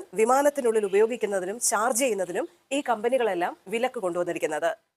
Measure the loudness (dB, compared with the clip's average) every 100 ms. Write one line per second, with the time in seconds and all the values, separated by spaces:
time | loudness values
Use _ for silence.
0 | 0 0 4 4 4 2 0 0 2 2
1 | 2 0 -2 -2 -4 -4 -2 0 0 0
2 | 0 0 -2 -4 -6 _ -6 -4 -2 0
3 | 0 2 0 0 -2 -6 -6 -2 -2 -2
4 | -4 -2 -2 -2 -2 0 -2 -4 _